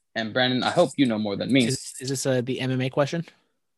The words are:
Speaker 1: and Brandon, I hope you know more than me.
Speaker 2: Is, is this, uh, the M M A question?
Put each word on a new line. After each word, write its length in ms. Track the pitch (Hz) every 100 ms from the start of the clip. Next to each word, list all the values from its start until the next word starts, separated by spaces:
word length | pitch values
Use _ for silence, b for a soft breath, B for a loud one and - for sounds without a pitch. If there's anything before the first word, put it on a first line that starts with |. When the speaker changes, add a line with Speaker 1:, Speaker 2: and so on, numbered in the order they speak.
| _
Speaker 1:
and 200 | 110 113
Brandon, 280 | 123 127 127
I 80 | 110
hope 200 | 127 175 -
you 100 | 131
know 120 | 110
more 180 | 107 98
than 140 | 101
me. 160 | 131 117
Speaker 2:
Is, 280 | 127 - -
is 80 | 131
this, 160 | 139 139
uh, 160 | 127
the 180 | 123 131
M 120 | 131
M 80 | 131
A 80 | 131
question? 340 | 139 139 170 165 _ _ _ _